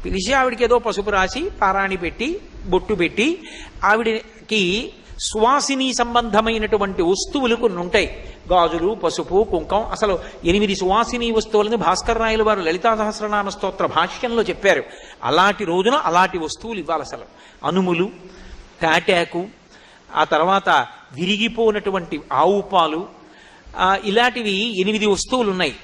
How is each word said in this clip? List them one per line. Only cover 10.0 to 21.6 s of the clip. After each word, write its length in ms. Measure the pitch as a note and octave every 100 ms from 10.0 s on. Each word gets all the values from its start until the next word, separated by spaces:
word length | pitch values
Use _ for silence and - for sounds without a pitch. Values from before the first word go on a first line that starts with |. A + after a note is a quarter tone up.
| G#3+ F3+ - - E3+
ఎనిమిది 300 | G3+ G#3 F#3+
సువాసిని 560 | F#3 G#3 A#3 A#3+ A#3
వస్తువులని 440 | A3 G#3+ G#3+ G#3 A#3
భాస్కర్ 420 | E3 F#3 - A3+
రాయలు 260 | A3+ A3
వారు 160 | G#3+ G3+
లలితా 360 | E3 F3 A#3 A3
సహస్రనామ 540 | G#3+ G#3 G#3+ G#3 G3
స్తోత్ర 360 | G3 F#3+ F#3 E3
భాష్యంలో 560 | D#3+ F3 - B3 A#3
చెప్పారు. 420 | A3 - G3 D3 - - - -
అలాంటి 420 | A#2 D#3 G3 G3+ F#3
రోజున 300 | F3 G3 C4+
అలాంటి 420 | F3+ E3+ F#3 F#3
వస్తువులు 420 | D#3 - A3+ G#3+
ఇవ్వాలి. 220 | D3+ D#3
అసలు 220 | C3+ B2 G#2 - - - C#3+
అనుములు, 440 | F3+ F#3 E3+ G3 - - - - - - -
తాటాకు, 640 | E3 E3 F3 F3 E3 E3+ G3 - _ - - - - D#3+
ఆ 80 |
తర్వాత 460 | D#3 D3+ E3+ G3 F#3 D3+ A#2 - -
విరిగిపోయినటువంటి 1080 | C3 F3+ G#3 A3+ A3+